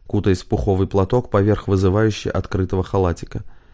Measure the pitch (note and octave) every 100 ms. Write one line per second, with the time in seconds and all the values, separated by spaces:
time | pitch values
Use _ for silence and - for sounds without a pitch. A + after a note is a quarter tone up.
0 | - G#3 G2+ F2+ - - G#2 F#2+ F#2+ G2
1 | F#2+ B2 - G#2 G2+ G2+ - G2 F#2+ G2+
2 | A2 G#2 - F#2 - F#2+ F#2 F#2+ F2+ G2
3 | F2+ E2 - G#2+ - - -